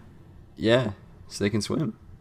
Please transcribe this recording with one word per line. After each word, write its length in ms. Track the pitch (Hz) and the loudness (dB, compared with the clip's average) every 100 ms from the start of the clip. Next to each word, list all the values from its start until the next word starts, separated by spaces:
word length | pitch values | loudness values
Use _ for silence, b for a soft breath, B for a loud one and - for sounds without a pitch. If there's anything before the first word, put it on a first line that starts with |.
| - - - - - - | -16 -20 -20 -20 -18 0
Yeah, 360 | 98 120 - 98 - - - | 4 4 2 -6 -14 -20 -12
so 160 | - | -2
they 60 | 101 | 0
can 120 | 104 | 0
swim. 360 | - - 147 - - - | 0 0 -2 -4 -14 -20